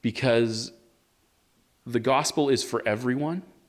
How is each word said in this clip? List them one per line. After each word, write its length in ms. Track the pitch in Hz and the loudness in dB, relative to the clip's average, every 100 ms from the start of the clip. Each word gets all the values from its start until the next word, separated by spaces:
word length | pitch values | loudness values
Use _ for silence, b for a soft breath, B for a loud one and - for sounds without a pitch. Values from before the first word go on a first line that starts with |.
Because 680 | 123 110 131 117 117 113 117 - _ _ _ _ _ _ _ _ _ _ - | -4 -2 2 2 2 -2 -8 -14 _ _ _ _ _ _ _ _ _ _ -4
the 140 | 120 | -2
gospel 500 | 117 131 151 - 143 | 2 2 2 0 2
is 120 | 123 | 2
for 200 | - 117 - | 0 -2 0
everyone 560 | 107 123 127 147 175 - _ | -2 0 -2 -2 -4 -8 _